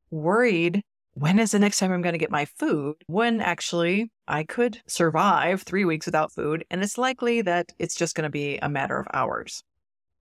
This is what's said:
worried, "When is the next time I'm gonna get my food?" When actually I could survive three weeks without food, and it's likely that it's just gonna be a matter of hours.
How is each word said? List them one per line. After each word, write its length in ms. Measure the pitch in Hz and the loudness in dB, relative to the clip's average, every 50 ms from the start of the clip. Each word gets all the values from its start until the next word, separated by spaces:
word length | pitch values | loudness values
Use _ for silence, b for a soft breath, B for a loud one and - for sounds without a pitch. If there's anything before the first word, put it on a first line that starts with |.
| _ _ | _ _
worried, 760 | - 156 151 170 196 226 254 240 196 165 165 175 175 202 - _ _ _ _ _ - | -8 -4 -2 0 2 4 4 4 4 2 2 2 0 0 -2 _ _ _ _ _ -8
"When 220 | - 139 156 185 214 | -2 0 4 4 4
is 140 | 226 208 | 4 4
the 80 | - 202 | 4 4
next 200 | 202 202 202 - | 4 4 2 2
time 120 | 196 185 | 0 0
I'm 100 | 185 180 | 0 0
gonna 160 | 175 175 170 165 | 0 -2 -2 -2
get 140 | 160 - | -2 -2
my 140 | - 147 147 | -2 -2 -2
food?" 500 | - - - 302 311 208 147 139 143 151 - _ - | -4 -4 -4 -2 0 0 0 -2 -4 -6 -8 _ -4
When 340 | 160 202 233 233 226 220 | -2 0 0 2 0 0
actually 680 | - - - - - - - 170 170 170 185 208 233 226 - _ _ - | 0 -2 -2 -2 -4 -4 0 0 2 2 2 0 -2 -4 -8 _ _ -4
I 120 | 143 151 156 | -4 -4 -4
could 400 | - - - 240 247 208 - - | -4 -2 0 0 0 -2 -6 -10
survive 800 | - - - 170 165 160 160 185 202 180 151 135 165 190 190 - | -6 -2 2 2 2 4 4 4 4 4 4 4 2 0 -2 -2
three 200 | - 175 196 202 | -2 0 0 2
weeks 200 | 170 160 156 - | 2 0 -2 -2
without 260 | 175 160 156 160 - | -2 0 0 0 -2
food, 320 | - - 120 147 151 165 170 - | -2 -4 -2 -2 -2 -4 -4 -6
and 140 | - 180 190 | -4 -4 -4
it's 160 | 202 - - | -4 -2 -2
likely 420 | 247 262 262 254 247 240 233 233 | -2 -2 -2 -2 0 0 0 0
that 300 | 220 180 175 175 170 - - - | 2 2 0 0 0 -2 -6 -6
it's 160 | 180 165 - | -6 -4 -2
just 180 | - 170 160 - | -2 -2 -2 -2
gonna 160 | - 156 151 | -2 -4 -4
be 300 | 139 147 143 143 139 - | -4 -4 -4 -4 -4 -4
a 100 | - 143 | -4 -2
matter 300 | 147 139 135 - 127 131 | -2 0 0 0 0 -2
of 80 | 143 - | -2 -2
hours. 520 | - 143 123 113 117 113 - - - - - _ _ _ _ _ _ _ _ _ _ _ | -2 0 0 0 -2 -4 -6 -8 -12 -14 -16 _ _ _ _ _ _ _ _ _ _ _